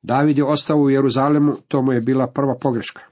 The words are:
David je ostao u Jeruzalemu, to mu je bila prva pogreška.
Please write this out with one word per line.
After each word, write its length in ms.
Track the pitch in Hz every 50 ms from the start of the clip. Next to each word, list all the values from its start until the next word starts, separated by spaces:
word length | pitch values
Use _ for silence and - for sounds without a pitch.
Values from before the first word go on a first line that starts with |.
| -
David 360 | - 120 131 143 151 147 135
je 60 | 147
ostao 340 | 135 143 143 - - 156 151
u 120 | 143 139
Jeruzalemu, 600 | 135 135 135 139 117 135 135 147 147 147 147 147 135 - _ _
to 140 | - 143 127
mu 100 | 135 131
je 80 | 123
bila 260 | 113 123 131 131 131
prva 320 | 120 - - 139 139 127 131
pogreška. 420 | - 143 120 113 98 - - - - -